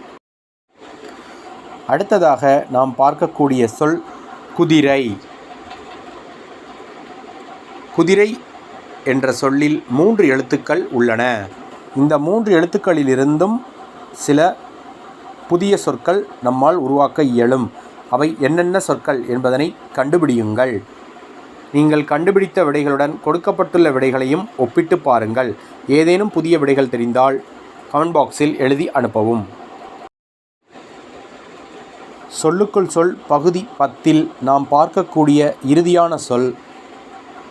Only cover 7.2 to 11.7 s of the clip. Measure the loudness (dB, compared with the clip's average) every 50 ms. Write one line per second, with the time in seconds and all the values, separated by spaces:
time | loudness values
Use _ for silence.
7.2 | -20 -20 -20 -20 -20 -20 -20 -20 -20 -20 -20 -20 -20 -6 -2 0 2 4 4 4
8.2 | 4 2 0 -6 -14 -18 -20 -20 -20 -20 -20 -20 -20 -20 -20 -8 -4 -2 0 0
9.2 | 0 0 -2 0 -2 0 0 2 0 0 0 -2 -4 -4 0 2 2 2 4 4
10.2 | 4 4 2 0 0 -2 -4 -4 -2 -2 -2 -2 -2 -2 0 0 2 2 2 2
11.2 | 0 0 0 -2 -4 -10 -14 -18 -20 -20